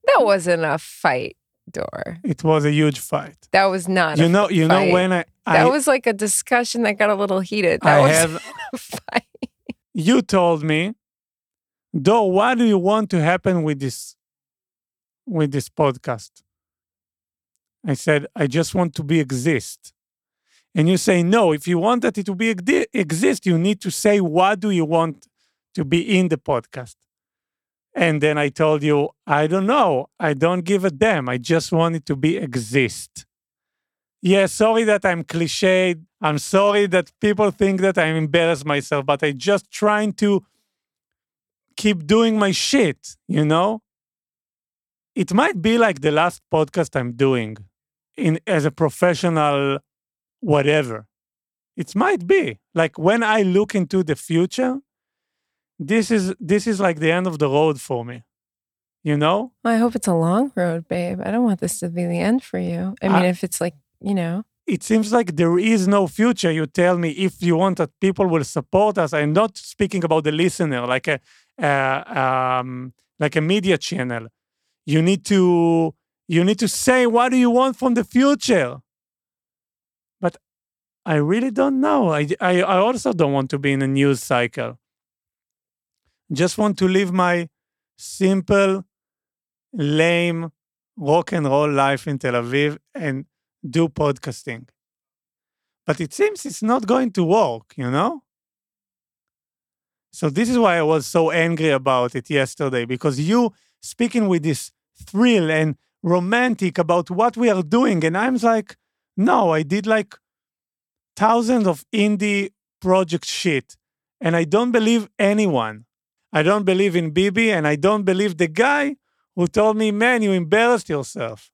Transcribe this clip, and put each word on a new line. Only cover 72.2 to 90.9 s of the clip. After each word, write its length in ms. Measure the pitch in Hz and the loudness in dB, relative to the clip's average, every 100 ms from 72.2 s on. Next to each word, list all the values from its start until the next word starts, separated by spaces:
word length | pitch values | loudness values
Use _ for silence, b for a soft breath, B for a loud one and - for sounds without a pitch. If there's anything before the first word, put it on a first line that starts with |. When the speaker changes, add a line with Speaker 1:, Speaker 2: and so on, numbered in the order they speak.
| 131 131 127 127 | -2 0 -2 -2
Speaker 2:
um, 340 | 127 127 127 _ _ _ | -4 -12 -14 _ _ _
like 160 | 147 160 | -2 -2
a 40 | |
media 360 | 156 202 185 170 | 0 0 0 -2
channel. 500 | - 175 127 117 113 _ _ _ _ _ - | -2 -6 -6 -8 -12 _ _ _ _ _ -2
You 160 | 156 | 2
need 240 | 165 196 - | 2 0 2
to, 680 | 202 180 175 170 165 160 - _ _ - | 2 4 4 2 2 -2 -6 _ _ -2
you 160 | 170 | 0
need 160 | 180 208 | 2 0
to 80 | 220 | -2
say, 380 | - - 254 247 | -2 2 2 4
"What 220 | 226 247 | 2 2
do 80 | 254 | 4
you 120 | 240 | 4
want 280 | 240 262 233 | 4 0 0
from 160 | 254 | 0
the 100 | 240 | 0
future?" 800 | 202 247 277 285 - 196 123 135 _ _ _ _ _ _ _ _ _ _ _ _ _ _ | 0 2 2 2 2 0 0 -8 _ _ _ _ _ _ _ _ _ _ _ _ _ _
But 180 | 180 - _ _ _ _ _ _ - | -6 -6 _ _ _ _ _ _ -2
I 100 | 156 | 0
really 360 | 147 214 262 | 2 0 0
don't 280 | 220 277 269 | 0 0 2
know. 320 | 294 294 190 | 2 2 2
I, 140 | 151 147 180 | 0 -2 -2
I, 220 | 185 180 | 0 2
I 160 | 180 185 | 2 2
also 340 | 214 254 - | 2 0 -4
don't 200 | 185 147 | 0 0
want 160 | 139 131 | 0 -2
to 80 | 143 | -2
be 120 | 139 | -2
in 80 | 139 | 0
a 60 | 135 | 0
news 340 | 135 139 127 | 2 2 0
cycle. 560 | - 123 120 - 117 120 _ _ _ _ _ _ _ _ _ _ _ _ _ _ _ | -2 -2 -2 -6 -10 -10 _ _ _ _ _ _ _ _ _ _ _ _ _ _ _
Just 260 | 143 175 - | -2 -2 2
want 200 | 208 196 | -2 2
to 80 | 185 | 2
live 240 | 190 190 | 2 0
my 380 | 185 180 175 170 _ _ _ _ _ | 0 0 0 -4 _ _ _ _ _
simple, 880 | - - 190 196 180 202 196 196 - _ _ _ _ _ _ _ _ | -18 -2 0 0 2 2 2 0 -6 _ _ _ _ _ _ _ _
lame, 800 | 233 147 151 165 170 175 165 165 _ _ _ _ | -4 -2 2 2 2 0 -4 -8 _ _ _ _